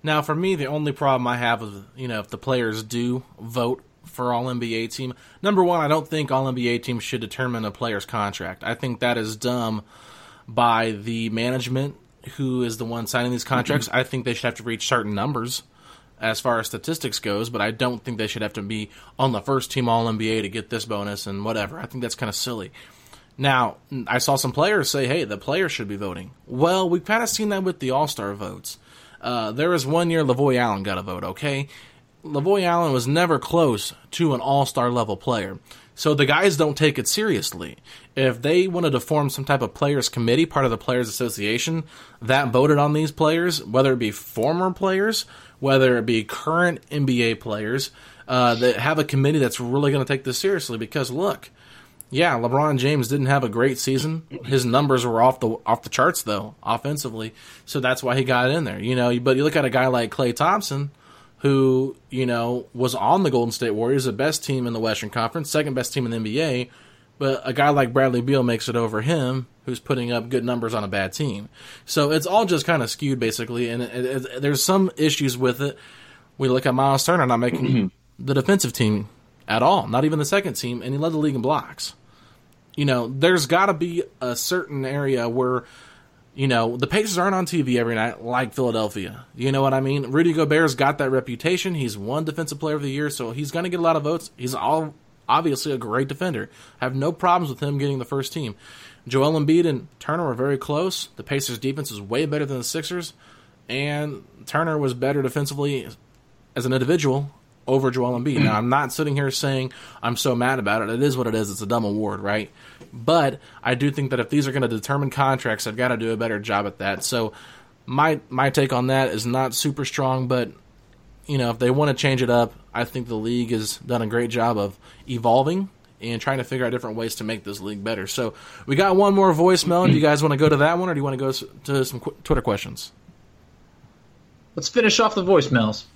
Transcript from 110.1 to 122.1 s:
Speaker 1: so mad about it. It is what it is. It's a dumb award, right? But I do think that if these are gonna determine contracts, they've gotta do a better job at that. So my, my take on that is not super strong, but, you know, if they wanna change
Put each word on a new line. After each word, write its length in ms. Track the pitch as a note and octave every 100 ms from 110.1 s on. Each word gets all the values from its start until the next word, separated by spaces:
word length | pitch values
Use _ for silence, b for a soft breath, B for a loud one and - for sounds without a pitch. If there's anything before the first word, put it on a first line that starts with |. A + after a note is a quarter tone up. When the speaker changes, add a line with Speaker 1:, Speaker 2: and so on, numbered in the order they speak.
| A#2+
Speaker 1:
so 200 | C#3 A#2+
mad 240 | B2 C3
about 240 | G2+ A2
it. 60 | G#2+
It 100 | A#2
is 160 | C#3+ B2+
what 80 | A#2
it 80 |
is. 160 | A2 G2+
It's 120 | G2
a 40 | G2+
dumb 180 | A#2
award, 360 | G#2 G#2 G#2+ G2
right? 320 | G2+ G#2+ G#2+ B B B B
But 460 | B2 A#2 E3 C#3 - B B
I 100 | B2
do 160 | B2+ C#3
think 220 | C#3+ C3+
that 80 | B2
if 100 | A#2
these 180 | D3 C3+
are 40 |
gonna 160 | C3+ A#2+
determine 420 | A2+ - C#3 C#3+
contracts, 540 | C#3+ C3+ C3 B2 G#2+
they've 120 | A#2 A2
gotta 220 | B2+ A#2
do 140 | A2+
a 60 | A2
better 200 | A#2 G#2
job 300 | A2 G2+ G2+
at 100 | -
that. 260 | G2 F#2+
So 300 | - B2 A2 B B B B _ -
my, 320 | C3 D#3 D3+ -
my 220 | B2+ C#3
take 200 | C#3 C3+
on 160 | B2+ B2+
that 220 | C3+ C3
is 160 | G#2+ A#2
not 300 | C3 C3 C3
super 280 | D3 C#3+
strong, 440 | C3+ - C3 C3 B2+
but, 240 | B2+ A#2+ - - _ _ - - - -
you 140 | C#3
know, 100 | A#2+
if 80 | A2+
they 140 | B2
wanna 240 | C3+ D3 C3
change 260 | C#3+